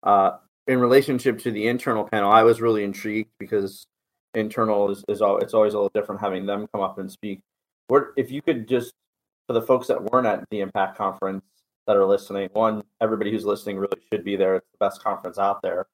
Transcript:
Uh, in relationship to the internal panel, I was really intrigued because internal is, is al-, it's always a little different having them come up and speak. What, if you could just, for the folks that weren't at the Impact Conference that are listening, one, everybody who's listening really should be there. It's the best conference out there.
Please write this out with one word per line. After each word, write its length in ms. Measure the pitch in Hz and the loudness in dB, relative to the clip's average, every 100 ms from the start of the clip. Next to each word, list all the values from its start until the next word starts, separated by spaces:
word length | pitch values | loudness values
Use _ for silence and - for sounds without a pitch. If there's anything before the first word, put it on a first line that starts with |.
Uh, 340 | 98 101 95 - _ _ - | 4 4 4 -2 _ _ -2
in 120 | 127 | 2
relationship 580 | 123 135 139 127 135 110 | 6 4 4 0 0 -2
to 140 | 123 | -4
the 160 | 107 110 | -2 -2
internal 380 | 123 - 110 101 | -2 -2 -2 -2
panel, 260 | 110 101 | -2 4
I 120 | 110 | 6
was 180 | 113 113 | 6 4
really 240 | 117 107 101 | 2 0 -2
intrigued 440 | 95 107 107 107 _ | -6 -6 -6 -6 _
because 460 | 98 107 98 - - _ _ _ _ | -4 -2 -2 -8 -20 _ _ _ _
internal 560 | 113 107 117 110 104 101 | -4 -4 0 0 2 0
is, 140 | 98 - | -2 -4
is 120 | 101 | 0
al-, 160 | 104 101 | 2 2
it's 140 | 95 | 0
always 200 | 110 107 | 2 2
a 40 | 104 | 2
little 140 | 101 | 0
different 280 | 107 104 98 | -2 -4 -6
having 240 | 104 92 98 | -4 -4 -4
them 220 | 101 107 | -6 -6
come 80 | 107 | -4
up 160 | 95 98 | -4 -6
and 140 | 98 | -14
speak. 300 | - 104 98 _ _ _ _ _ | -12 -12 -12 _ _ _ _ _
What, 260 | 135 139 - | 2 2 -4
if 160 | 120 | -4
you 100 | 135 | -4
could 260 | 156 131 110 | -2 -2 0
just, 240 | 127 120 _ _ _ _ _ _ | -2 -2 _ _ _ _ _ _
for 60 | |
the 80 | 117 | -4
folks 260 | 113 127 - | 2 2 2
that 140 | - | -4
weren't 240 | 98 127 120 | 0 0 2
at 240 | 98 - | -2 -4
the 120 | 107 | -6
Impact 360 | 95 101 95 - | -6 -2 -4 -2
Conference 460 | 101 92 95 95 _ _ _ _ - | -6 -4 -6 -6 _ _ _ _ 0
that 100 | 101 | 2
are 80 | 98 | 4
listening, 440 | 98 - 98 95 | 2 0 -8 -6
one, 300 | 101 113 107 104 _ | 0 0 0 -10 _
everybody 280 | 110 110 107 | -2 -2 -2
who's 160 | 107 101 | -4 -2
listening 320 | 101 - 98 | -4 -4 -6
really 240 | 98 - _ | -4 -6 _
should 120 | 104 | -6
be 140 | 90 98 | -4 0
there. 180 | 95 95 | 2 0
It's 120 | _ | _
the 140 | _ 101 | _ -4
best 180 | - | -2
conference 340 | 107 95 92 87 | -8 -6 -10 -4
out 240 | 98 98 | -2 -2
there. 260 | 95 87 92 | -4 -4 -8